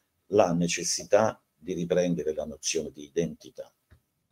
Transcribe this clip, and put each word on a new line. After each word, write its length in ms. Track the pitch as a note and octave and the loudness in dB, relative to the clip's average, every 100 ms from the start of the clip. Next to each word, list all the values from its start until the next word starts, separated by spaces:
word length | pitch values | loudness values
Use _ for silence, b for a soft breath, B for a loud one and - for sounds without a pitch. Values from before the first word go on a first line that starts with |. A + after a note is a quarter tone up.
| _ _ - | _ _ 0
la 260 | G2+ F#2 | 4 4
necessità 880 | E2+ F2 - E2+ - E2+ G#2 A2 - _ _ | 4 0 -2 -4 -4 2 4 4 0 _ _
di 140 | F2+ | -8
riprendere 580 | E2+ F2 F2+ F2 D#2+ D2+ | -6 0 2 2 0 -2
la 100 | D2+ | -4
nozione 460 | D2+ C#2+ - E2 C#2+ | -6 -8 -4 -4 -6
di 120 | C#2 | -10
identità. 640 | D2 - D#2+ D#2 D2+ - - _ _ _ _ _ _ | -8 -4 -4 -6 -18 -18 -18 _ _ _ _ _ _